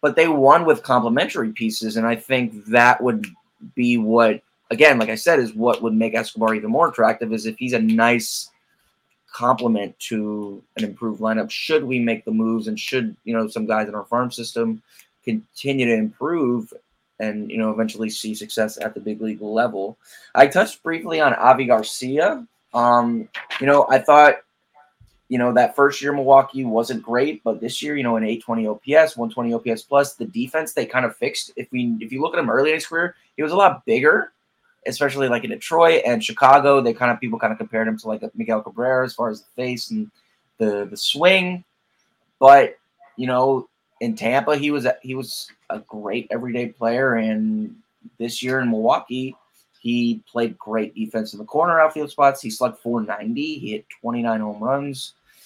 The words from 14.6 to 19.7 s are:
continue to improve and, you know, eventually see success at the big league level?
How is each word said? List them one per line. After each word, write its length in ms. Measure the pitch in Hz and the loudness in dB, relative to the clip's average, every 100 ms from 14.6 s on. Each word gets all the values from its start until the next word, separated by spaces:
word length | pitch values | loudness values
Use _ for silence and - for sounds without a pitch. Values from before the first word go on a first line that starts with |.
| 117 110 _ _ _ _ | -4 -4 _ _ _ _
continue 640 | - 110 - - 139 139 123 | -6 -6 -6 -10 -6 -2 0
to 60 | |
improve 760 | 113 107 - 143 170 135 120 110 - _ _ _ _ | 0 -2 -4 -6 -2 -2 -2 -6 -16 _ _ _ _
and, 300 | 107 107 104 | -8 -8 -8
you 80 | 113 | -4
know, 140 | 110 | -4
eventually 380 | 110 113 107 110 | -2 -4 -4 -8
see 260 | 107 107 107 | -8 -10 -10
success 420 | 107 - 110 - | -10 -4 -4 -4
at 160 | 107 | -10
the 60 | 107 | -8
big 220 | 107 107 | -10 -8
league 200 | 110 107 | -8 -8
level? 560 | 104 110 120 | -6 -2 -2